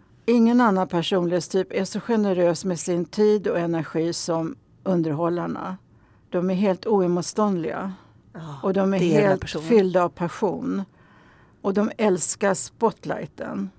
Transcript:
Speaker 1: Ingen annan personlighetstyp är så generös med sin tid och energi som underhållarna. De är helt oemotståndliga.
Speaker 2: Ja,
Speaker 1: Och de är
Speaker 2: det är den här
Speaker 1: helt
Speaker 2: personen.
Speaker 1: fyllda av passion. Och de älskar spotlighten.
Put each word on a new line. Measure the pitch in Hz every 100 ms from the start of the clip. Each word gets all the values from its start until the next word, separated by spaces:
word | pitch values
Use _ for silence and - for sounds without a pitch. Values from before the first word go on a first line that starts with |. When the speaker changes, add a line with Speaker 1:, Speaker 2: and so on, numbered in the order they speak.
| _ _ -
Speaker 1:
Ingen | 240 226 247
annan | 233 190 185
personlighetstyp | 175 160 190 175 175 - 190 185
är | 196
så | 185 202
generös | - 220 202 180 175 160
med | 190 165
sin | - 175
tid | 165 208 214 214 190
och | 170
energi | 170 165 147 160 170
som | 170 - 165 165 - _ _
underhållarna. | 190 175 160 147 170 175 170 156 185 185 _ _ _ _ -
De | 180 185
är |
helt | 185 202 175 220
oemotståndliga. | 202 175 175 165 - 208 180 160 170 190 190 - _ _
Speaker 2:
Ja, | 160 160 139
Speaker 1:
Och | 202
de | 190 190
är | 190
Speaker 2:
det |
är | 175
den | 151
här | 196
Speaker 1:
helt | 190
Speaker 2:
personen. | - 165 160
Speaker 1:
fyllda | 226 185 180
av | 175
passion. | - 170 - 196 165 170 190 190 _ _ _ - _ _ _
Och | 202
de | 202 220 -
älskar | 214 175 - - 196
spotlighten. | 185 - - 220 - 160 156 156 - - 196 190